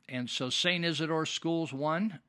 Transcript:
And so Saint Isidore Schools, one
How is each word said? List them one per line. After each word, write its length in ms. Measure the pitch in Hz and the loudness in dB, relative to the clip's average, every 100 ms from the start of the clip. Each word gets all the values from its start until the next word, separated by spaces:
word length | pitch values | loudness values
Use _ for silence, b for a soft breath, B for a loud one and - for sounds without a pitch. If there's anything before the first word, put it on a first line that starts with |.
| - | -8
And 220 | 127 123 | -6 -4
so 220 | - 127 | -2 0
Saint 340 | - 175 180 170 | 2 2 2 2
Isidore 400 | 147 156 160 156 | 0 2 2 0
Schools, 480 | - 165 165 160 | -2 0 0 0
one 460 | 139 151 165 214 160 | -2 0 0 0 -2